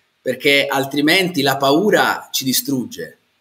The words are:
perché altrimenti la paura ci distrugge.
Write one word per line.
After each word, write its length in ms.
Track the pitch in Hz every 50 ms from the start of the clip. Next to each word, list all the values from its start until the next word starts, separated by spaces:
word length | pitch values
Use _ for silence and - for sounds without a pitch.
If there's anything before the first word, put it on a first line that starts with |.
| _ _ _ _
perché 460 | - 131 123 123 - 143 139 139 139 139
altrimenti 720 | - 135 135 131 - 147 143 156 170 190 190 175 - 147
la 140 | 139 139 135
paura 720 | 135 139 139 143 165 202 208 185 156 131 113 101 - - -
ci 140 | - - 135
distrugge. 720 | 131 120 - - 139 139 127 113 101 - 87 82 73 - _ _ _ _ _